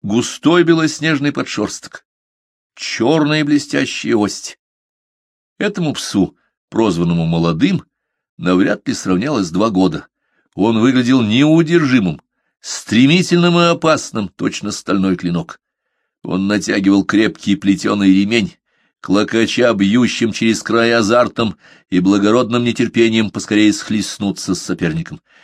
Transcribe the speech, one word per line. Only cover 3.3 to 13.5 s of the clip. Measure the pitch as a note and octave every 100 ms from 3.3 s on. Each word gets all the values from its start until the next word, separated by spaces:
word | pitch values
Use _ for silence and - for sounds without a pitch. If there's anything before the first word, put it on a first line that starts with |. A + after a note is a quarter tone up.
| D#3
блестящая | D3 D3 - C#3+ C3 - A#2
ость. | A2+ G#2 - - - _ _ _ _ _ _ _ _ _ _
Этому | G3+ G#3 D#3+
псу, | - - G#2 F2+ _ _ _ _
прозванному | G#2+ A2 E2+ E2+ E2+
Молодым, | E2 E2 E2 D#2+ A3 F#3 - _ _ _ _ -
навряд | E2+ F#2 - - -
ли |
сравнялось | A2+ - F2+ C3+ C3+ F2+
два | F2 A2
года. | F#2 F#2 - - _ _ _ _
Он | - A2 A2+
выглядел | A#2+ B2+ A#2+ C3
неудержимым, | G#2+ A#2 D3+ D#3+ D#3 E3+ C#3+ B2+ F#2 D2 _ _ _ _
стремительным | - - - A2 C3+ F3 E3+ F3 F3